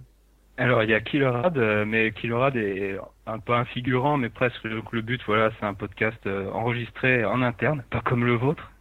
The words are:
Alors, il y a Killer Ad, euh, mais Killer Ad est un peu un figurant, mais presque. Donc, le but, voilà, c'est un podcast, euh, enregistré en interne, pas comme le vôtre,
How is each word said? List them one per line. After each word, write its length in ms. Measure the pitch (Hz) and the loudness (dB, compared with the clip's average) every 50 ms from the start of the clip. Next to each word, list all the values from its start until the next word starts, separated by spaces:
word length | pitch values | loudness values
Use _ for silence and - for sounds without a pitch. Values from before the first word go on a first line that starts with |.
| 127 - _ _ _ _ _ _ _ _ _ - | -20 -20 _ _ _ _ _ _ _ _ _ -2
Alors, 260 | 123 123 127 117 110 | 0 2 4 4 4
il 80 | 107 | 4
y 20 | 110 | 2
a 80 | 107 | 2
Killer 300 | 110 - - 147 139 131 123 120 120 | 2 0 0 2 2 2 2 2 0
Ad, 140 | 180 170 139 | 0 2 2
euh, 280 | 117 110 107 107 104 | 2 4 4 2 2
mais 260 | 107 110 113 110 110 | 2 2 2 2 0
Killer 240 | 110 - - 117 117 117 | 0 -4 -4 -2 0 2
Ad 160 | 127 139 135 | 2 2 2
est 400 | 123 107 98 98 95 101 98 98 98 - - - _ _ | 0 0 -2 -2 -2 -4 -4 -4 -6 -10 -12 -16 _ _
un 140 | 113 110 110 | -10 -10 -8
peu 140 | - - 120 | -2 0 0
un 120 | 120 123 | 0 0
figurant, 520 | - - 131 123 131 127 127 123 147 147 143 | -2 -4 -6 -2 0 0 2 2 2 2 2
mais 120 | 123 113 | 0 -2
presque. 380 | - - 131 123 - - - 113 | -2 0 0 0 0 -4 -6 -6
Donc, 240 | 110 110 110 - | -6 -6 -6 -4
le 100 | - 117 | -4 -4
but, 180 | 110 110 123 127 - | -4 -2 -4 -4 -2
voilà, 240 | - 104 110 110 110 110 - | 0 2 4 4 2 2 0
c'est 60 | - | -4
un 80 | 104 98 | -4 -4
podcast, 440 | 95 107 101 - - 110 110 113 113 - 101 | -4 -6 -8 -2 -2 -2 -2 -2 -4 -6 -4
euh, 240 | 98 98 95 98 | -4 -4 -4 -4
enregistré 720 | - 95 110 120 117 120 117 107 - - - 131 127 123 113 | -4 -2 -2 0 -2 -2 -4 -8 -8 -2 0 2 2 2 2
en 160 | 98 104 123 | 0 2 2
interne, 420 | 127 123 117 - 117 123 156 143 117 - | 0 0 0 0 0 0 0 -2 -4 -6
pas 120 | - 113 | -6 -4
comme 240 | - - 131 120 120 | -2 0 0 2 2
le 100 | 120 120 | 2 2
vôtre, 340 | 117 120 139 160 - - - - - | 2 2 0 0 -2 -6 -16 -20 -16